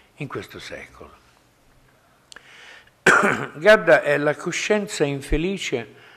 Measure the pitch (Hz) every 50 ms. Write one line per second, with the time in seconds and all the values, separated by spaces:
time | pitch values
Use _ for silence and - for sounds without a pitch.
0 | _ _ _ - 151 131 - 107 98 - - 92 - - 82 76 73 - - -
1 | 71 71 - - _ _ _ _ _ _ _ _ _ _ _ _ _ _ _ _
2 | _ _ _ _ _ _ - - - - - - - - - - - _ _ _
3 | _ - - - 202 196 135 110 139 139 - 147 156 208 214 214 175 170 156 135
4 | - 147 147 143 147 151 143 - - 180 165 - - - 208 214 202 - - -
5 | 160 143 139 135 135 - - 151 165 190 196 180 - - - 120 113 110 - -
6 | - - -